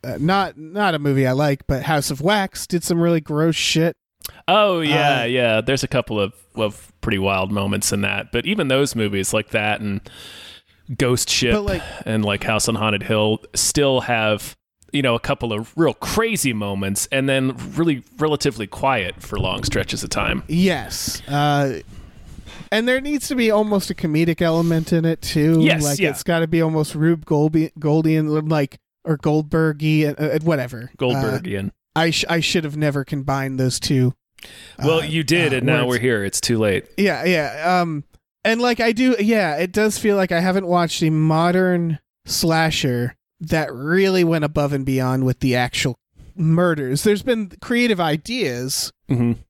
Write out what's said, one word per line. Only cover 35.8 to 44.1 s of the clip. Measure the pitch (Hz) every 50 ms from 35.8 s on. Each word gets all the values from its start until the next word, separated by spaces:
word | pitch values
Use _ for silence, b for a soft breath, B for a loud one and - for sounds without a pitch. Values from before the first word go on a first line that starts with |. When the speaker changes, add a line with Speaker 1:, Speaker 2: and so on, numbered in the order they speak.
| 123
Speaker 1:
words. | 123 127 117
Speaker 2:
we're |
here. | 120 123 120 107 98
It's | 98 - -
too | - - 120 110
late. | 110 104 95 82 - - -
Speaker 1:
Yeah, | - 196 196 160 120 135
yeah. | 175 185 160 147 131 107 147 156 175 180 180
Um, | 175 170 156 147 147 _ _ _ _ _ _ _ _
and, | 208 226 233
like, | 240 247 240 226
I | 233 233
do, | 233 214 254 254 247 214
yeah, | 214 214 233 214 196 160 147
it | 147 175 185
does | 180 208 214 214 208 -
feel | - 214 202
like | 196 190 180
I | 180 170
haven't | 175 185 185 196 196
watched | 170 175 175 175 165 - -
a | 170 160
modern | 156 156 156 160 156 160 170 175 175 185 185 180 180 175 170 165 156 143 _ _ _ _ _
slasher | - - - - 165 160 160 165 160 151 - - 135 123 120 120 123 - _ _ _ _ _
that | 165 156 170 160 156 -
really | - 120 135 151 170 190 190 190